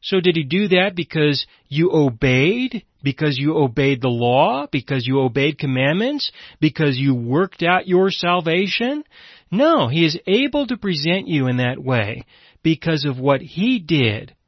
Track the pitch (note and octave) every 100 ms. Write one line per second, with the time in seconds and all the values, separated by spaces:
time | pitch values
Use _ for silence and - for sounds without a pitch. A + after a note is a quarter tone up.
0 | - F#3+ F3+ E3 C#3 F3 G#3 F#3 F#3+ F3+
1 | E3 D#3+ D3 C#3 - _ _ C#3+ F3 E3
2 | C#3+ A2+ C#3 B2+ D3 A#3 B3+ G#3+ - _
3 | C#3 C3+ D#3 C3 C#3 D#3 C#3 A#2 C#3 C3+
4 | B2+ A#2+ A#2+ B2+ E3 B3+ C#4+ C#3+ - C3+
5 | B2 C3+ C3 A#2+ C#3 D3 C#3+ B2+ C3+ E3+
6 | A#3 D4 - - - - D#3 - D3+ C3
7 | C#3 B2+ A#2 C3+ F#3 - E3+ F3+ F#3 F3+
8 | F#3+ F#3 F3 F3+ E3 E3 G3 - A#3 D4
9 | D4+ - - - _ F#3 D4 D#4+ C3 D3
10 | E3 E3 - G3 C#4 D4 C4 B3+ G3+ E3
11 | D3+ F#3 - D#3+ C3 B2 B2 B2+ C3 B2+
12 | G#2 A#2+ - _ - _ E3 D#3+ E3+ D#3+
13 | D3 B2+ C3 C#3 D#3+ - A3 B3+ D#3 D#3+
14 | A#2+ G#2+ - _